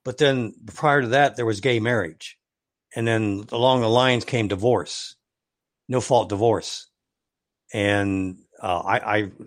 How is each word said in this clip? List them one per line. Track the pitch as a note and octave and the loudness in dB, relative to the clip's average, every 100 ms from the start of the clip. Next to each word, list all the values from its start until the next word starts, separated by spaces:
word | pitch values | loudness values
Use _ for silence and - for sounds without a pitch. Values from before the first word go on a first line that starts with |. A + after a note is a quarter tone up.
But | - B2 | -12 0
then | D3 C3 A2 - A2 | 2 2 -2 -8 -20
prior | - D3+ C#3+ | -2 2 2
to | A#2+ | 2
that, | C3 C#3+ - | 2 2 2
there | A#2 | -2
was | G2+ | 0
gay | C3+ A#2+ | 0 0
marriage. | A2 A#2+ E2+ - - - _ _ _ _ _ | 0 0 -2 -8 -20 -20 _ _ _ _ _
And | B2 A#2 | -4 -2
then | A2+ G#2+ G2 G#2+ | 0 0 -4 -6
along | A#2+ B2+ C3 | 0 2 4
the | A2 | 4
lines | A#2+ B2+ B2 | 4 4 2
came | - B2 G#2 | -2 -4 -2
divorce, | G2 A2+ A2 - - - - _ _ _ _ _ _ - | 0 0 0 -2 -10 -14 -18 _ _ _ _ _ _ -4
no-fault | B2 G#2+ B2 G2+ | -4 2 0 2
divorce. | G2+ A2+ G2 - - - _ _ _ _ _ _ _ _ | 0 0 0 -4 -12 -16 _ _ _ _ _ _ _ _
And, | A2+ G2+ G2+ G2+ F#2+ F#2 F#2 _ - | -2 0 0 0 -2 -4 -8 _ -10
uh, | F#2+ F2 | -4 -4
I, | F#2+ A2 A2 G#2+ | 0 -2 0 -2
I, | G2+ - | -2 -10